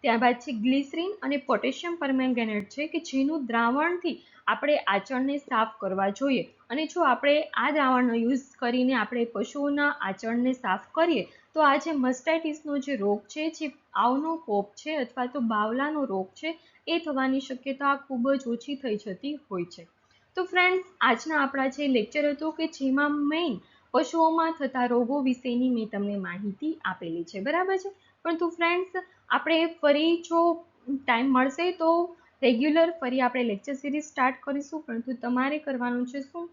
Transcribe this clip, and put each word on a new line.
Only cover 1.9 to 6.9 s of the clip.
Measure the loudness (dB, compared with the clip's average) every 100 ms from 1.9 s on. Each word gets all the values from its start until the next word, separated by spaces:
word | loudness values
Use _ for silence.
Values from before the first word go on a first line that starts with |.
| -4
પરમેંગેનેટ | -2 0 2 0 0 -2 -6
છે | -8 -4
કે | -4
જેનું | -4 0 0 0 -2
દ્રાવણથી | 0 2 2 0 0 -4 -6 -12 -8 -2
આપણે | 0 2 2
આંચળને | 2 0 0 -2 -2 -2
સાફ | -2 0 0 -2
કરવા | -4 0 0
જોઈએ. | 0 0 0 -2 _ _
અને | -6
જો | -4